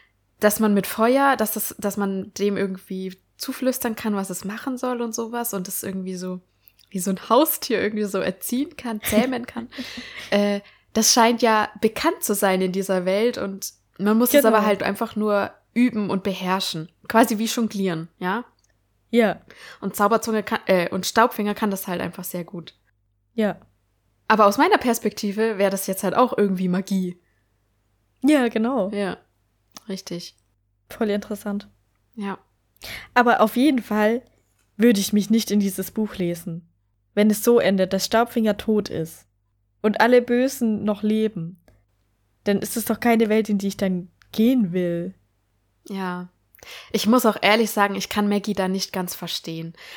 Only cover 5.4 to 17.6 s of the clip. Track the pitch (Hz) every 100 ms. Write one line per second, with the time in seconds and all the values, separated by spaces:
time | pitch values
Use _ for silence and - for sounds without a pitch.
5.4 | 233 196 185 - 202 190 185 185 185 180
6.4 | - _ _ _ _ 190 190 185 - 233
7.4 | 320 - - 214 208 214 208 196 175 180
8.4 | - 247 320 - 247 214 - 214 254 247
9.4 | 240 233 233 - 247 - - - - 202
10.4 | 202 202 - _ _ 220 220 - 226 240
11.4 | 233 214 - - 220 - 311 - - 202
12.4 | 196 190 185 190 190 190 180 196 233 -
13.4 | 196 196 - - _ - 202 220 240 294
14.4 | 233 220 214 196 - 196 226 208 214 202
15.4 | 196 - _ 233 247 214 202 196 196 185
16.4 | 185 190 - 165 160 _ - 220 247 214
17.4 | 226 -